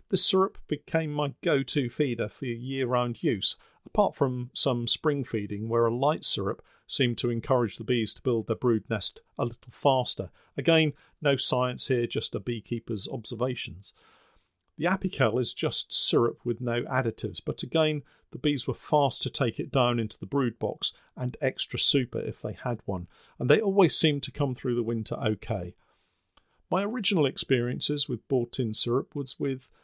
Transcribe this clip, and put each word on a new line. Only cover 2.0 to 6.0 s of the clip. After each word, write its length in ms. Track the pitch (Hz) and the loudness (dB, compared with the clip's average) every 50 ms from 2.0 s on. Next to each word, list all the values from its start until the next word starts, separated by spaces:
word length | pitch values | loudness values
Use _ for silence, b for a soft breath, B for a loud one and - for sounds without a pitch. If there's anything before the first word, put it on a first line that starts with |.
| 151 135 120 110 110 104 | 0 0 0 -2 -4 -6
for 160 | - - 143 | -6 -8 -8
year-round 760 | 127 117 117 123 131 135 135 131 120 127 123 123 120 117 - | -6 -6 -6 -6 -6 -4 -2 -2 0 0 0 0 0 -2 -2
use, 360 | - 156 120 98 - - - b b b b b b | 0 0 0 0 0 0 -2 b b b b b b
apart 300 | - - - 208 - - | -4 0 2 2 2 2
from 340 | - 143 131 127 127 123 123 - | 0 0 0 0 -4 -6 -6 -2
some 320 | - - 139 127 120 117 | 0 0 0 0 0 0
spring 360 | 117 - - - 156 147 143 127 | 0 0 0 0 0 0 0 -2
feeding 460 | - - 110 104 98 104 101 107 113 | -2 -4 -4 -4 -4 -6 -6 -4 0
where 160 | 113 117 117 | 2 2 2
a 100 | 113 117 | 2 2
light 300 | 123 | 2